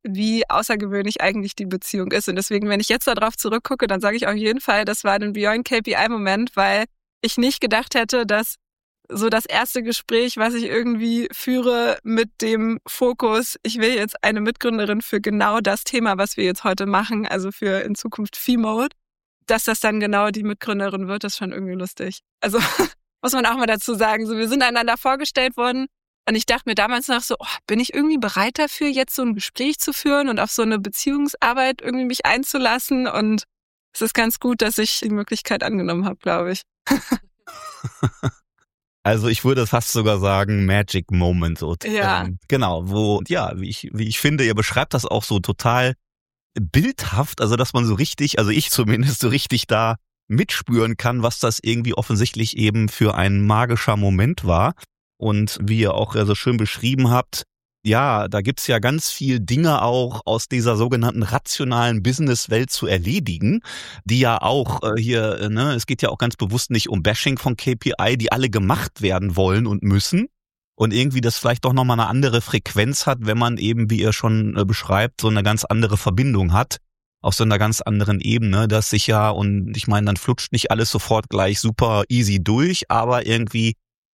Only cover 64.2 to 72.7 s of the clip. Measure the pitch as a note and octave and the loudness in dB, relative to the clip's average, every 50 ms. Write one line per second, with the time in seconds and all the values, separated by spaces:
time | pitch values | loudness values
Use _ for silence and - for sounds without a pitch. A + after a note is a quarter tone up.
64.2 | C3 A#2 A2+ - - F#2+ B2+ C#3+ B2 - - - - A2 G#2+ A2+ A2+ A#2 A#2+ A#2 | 4 4 2 2 2 2 2 2 0 0 -2 -4 -2 -2 -2 0 0 0 0 2
65.2 | A2 A2 G2 - G2+ G#2 G#2+ A2 B2+ D3+ C#3 A#2 - - C3+ - - A2 - - | 2 0 -2 -2 -2 -2 0 0 0 0 0 -2 -2 -4 -4 0 0 -2 0 0
66.2 | B2 A#2+ - - A#2 F#2 A2 B2 - - A#2+ A2 - - A2 F#2+ D#2+ G#2 G#2 - | -2 -2 0 -2 -2 -2 -2 -2 -2 0 0 0 0 0 -2 0 0 0 0 0
67.2 | - C#3+ C3+ B2 - C3+ B2 - - C3 B2+ A#2 - C#3 - - F2+ G#2+ B2+ B2+ | 0 -2 -2 0 -2 -2 -4 -2 -2 -2 -2 0 -2 -4 -2 0 0 0 2 0
68.2 | A2 - - B2 C3 C3 G2+ A2 G2 F#2 D3 F#3+ A3+ - - - G#2+ F#2 F#2 F#2 | 0 0 0 0 0 0 0 2 2 2 2 0 -2 -6 -8 -2 -2 0 0 0
69.2 | F#2+ G2 E2+ G2 F#2+ F#2 F#2+ G#2+ A#2+ A2 G2+ G2+ - G2+ G2 G2+ - - - F3+ | 0 0 0 2 2 4 4 2 2 0 0 0 0 2 2 2 2 2 0 0
70.2 | A#3 - _ _ _ _ _ _ _ _ _ - A2 G#2+ G2+ A2+ C3 D3 C3 B2+ | 0 0 _ _ _ _ _ _ _ _ _ -2 0 2 2 2 2 2 0 0
71.2 | A#2 A#2+ - - - A#2 B2 A#2+ - B2+ B2+ C3 B2+ B2 A#2+ A2+ A2+ G2 A2 C3 | 0 0 0 0 0 0 0 0 0 0 2 2 4 2 4 2 2 2 2 2
72.2 | C#3 C3 A2+ A#2 - - - G#2+ - - | 2 4 2 2 0 2 -2 -2 -2 -2